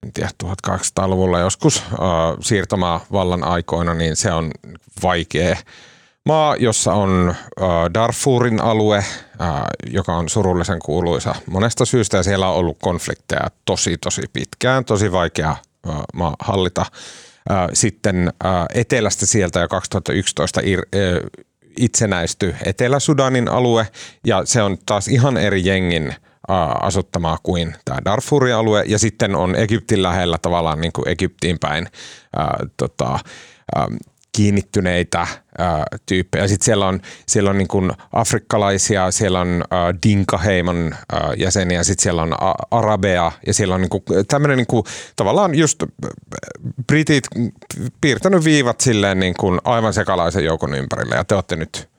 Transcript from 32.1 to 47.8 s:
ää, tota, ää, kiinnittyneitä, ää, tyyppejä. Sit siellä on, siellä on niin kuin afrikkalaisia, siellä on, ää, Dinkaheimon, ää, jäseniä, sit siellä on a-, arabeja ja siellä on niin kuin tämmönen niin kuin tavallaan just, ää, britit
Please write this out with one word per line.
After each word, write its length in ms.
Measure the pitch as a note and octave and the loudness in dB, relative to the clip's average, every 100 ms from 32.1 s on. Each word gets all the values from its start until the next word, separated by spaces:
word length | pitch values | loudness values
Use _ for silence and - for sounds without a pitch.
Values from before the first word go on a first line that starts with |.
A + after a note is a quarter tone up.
| - _ - | -20 _ -4
ää, 220 | D2+ - - _ | -2 -2 -6 _
tota, 420 | B1+ _ C#2 C#2+ - - - - - - | -6 _ -4 -2 -6 -20 -20 -20 -6 -4
ää, 100 | B1+ - - _ _ | -2 -6 -14 _ _
kiinnittyneitä, 840 | - G#2 G2+ - - F2+ F2+ F2 F2 F2 - _ - | 0 2 2 0 -2 0 0 0 -2 -4 -8 _ -4
ää, 260 | F2+ D#2+ D2+ - - | -2 0 -4 -8 -2
tyyppejä. 420 | F#2 F2 - G2 | -2 0 0 0
Sit 140 | G2 | 0
siellä 240 | - G#2+ G2 | 2 2 2
on, 140 | F#2 - - - | -2 -6 -20 -2
siellä 220 | A2 G2+ | 0 2
on 80 | G2 | 2
niin 100 | F#2 | 0
kuin 240 | G#2 F#2 - - | 0 0 -4 -4
afrikkalaisia, 1000 | - A2+ A#2 - A2 G2+ G2 - G2+ F#2 | -2 0 -2 0 0 2 2 2 2 2
siellä 300 | F#2 G#2 F#2 | 0 0 0
on, 240 | F2+ F2 E2 | 0 -2 0
ää, 240 | F#2 F2 F2 A2 | 0 0 2 2
Dinkaheimon, 880 | G2+ F#2+ F#2+ F2 F#2 F2 E2+ E2 C#2+ - | 2 2 0 2 2 2 0 -2 -4 -6
ää, 200 | - D2+ - | -4 -2 -2
jäseniä, 480 | F#2 F2+ F2+ F2+ | 0 0 0 0
sit 160 | F2 F#2+ | 0 0
siellä 220 | - F2 | 0 0
on 200 | D#2+ D#2+ | -2 -2
a-, 120 | F#2+ - - A#2 | -2 -2 -2 0
arabeja 540 | G#2+ G#2+ G2 F2+ E2+ - - | 2 0 2 2 0 -2 -4
ja 80 | |
siellä 200 | G2 G2 | -2 0
on 60 | F#2 | 0
niin 100 | F#2 | 0
kuin 120 | G2 - F2+ G2 | -4 -2 0 2
tämmönen 280 | C#3+ D3 C3 | 2 2 2
niin 100 | A#2+ | 2
kuin 180 | B2 - - - - | 0 0 -8 -16 -2
tavallaan 380 | G2+ C#3+ G3+ | 2 2 2
just, 280 | D3 D#3 - | 4 2 0
ää, 280 | - - - - _ - - - A#2+ - A#2+ | -6 -8 -12 -12 _ -14 -14 -12 -12 -10 0
britit 380 | D3 D3+ D3 - - A#2 - - - | 0 4 2 0 -4 -4 -6 -16 -8